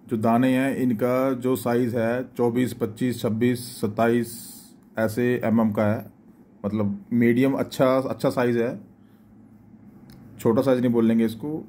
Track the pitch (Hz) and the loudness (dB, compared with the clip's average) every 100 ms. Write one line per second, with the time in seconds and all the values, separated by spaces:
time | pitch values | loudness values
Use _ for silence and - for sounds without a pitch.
0 | - 117 113 117 131 127 135 110 127 110 | -6 -2 2 2 2 2 0 0 -2 0
1 | 123 127 135 123 123 127 123 120 123 117 | 0 0 0 -2 -2 -2 0 0 0 0
2 | 113 123 131 - 120 120 127 - 113 107 | -2 -2 -6 -2 0 0 -2 -4 -8 -2
3 | 127 120 117 110 123 123 123 - 107 104 | -4 -2 -4 0 0 0 -8 -6 -6 0
4 | 117 120 117 - - - - - - - | 2 2 -2 -10 -18 -20 -20 -20 -12 -4
5 | 110 107 123 123 113 113 110 104 107 113 | -2 0 0 0 0 2 2 2 0 -2
6 | - - - - - - 101 107 101 101 | -8 -20 -20 -20 -20 -10 -6 -2 -4 -4
7 | - 120 117 120 135 135 123 - 131 131 | -4 2 4 4 2 0 -6 2 2 2
8 | 131 110 139 131 123 120 117 185 - - | -2 -2 -2 0 0 0 -2 -4 -16 -20
9 | - - - - - - - - - - | -20 -20 -20 -20 -20 -20 -20 -20 -20 -20
10 | - - - - 120 110 131 127 123 117 | -20 -20 -20 -2 2 2 2 2 2 4
11 | 113 113 113 110 147 156 | 4 4 0 -2 -8 -8